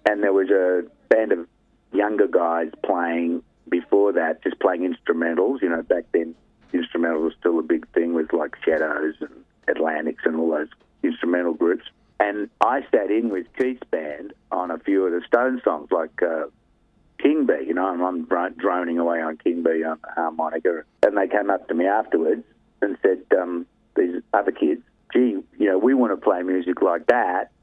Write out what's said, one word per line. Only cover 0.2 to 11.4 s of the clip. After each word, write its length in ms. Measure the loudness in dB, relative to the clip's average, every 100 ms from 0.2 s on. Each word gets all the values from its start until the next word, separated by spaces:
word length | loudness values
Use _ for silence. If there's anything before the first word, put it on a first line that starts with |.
there 100 | 2
was 160 | 2 4
a 340 | 4 4 0 -4 _ _
band 240 | 2 2
of 120 | -2 -4 _ _ _ _
younger 340 | -2 -2 0
guys 460 | 2 2 0 -2 -4 -8
playing 600 | -4 -2 -2 -2 -2 -4 _ _ -4
before 460 | -4 2 2 4
that, 280 | 2 -2 -2
just 180 | -6 0
playing 220 | 0 0
instrumentals. 800 | -2 -4 -2 -2 0 0 0 0
You 80 | -2
know, 140 | -2
back 220 | 0 -2 0
then, 200 | -2 -2 -10 _ _ _
instrumental 500 | -4 -4 -2 0 0
was 100 | -2 0
still 200 | 0 0
a 40 |
big 220 | 0 -2 0
thing 240 | -2 0
with, 180 | -2 0
like, 220 | -2 -4 -4
Shadows 520 | -2 0 0 -2 -4 -6
and 240 | -14 -14 _ _ -4
Atlantics 560 | 0 0 -2 -6 -2
and 120 | -2 0
all 140 | 0
those 180 | 0 -4 -12 _ _
instrumental 500 | -4 -2 0 0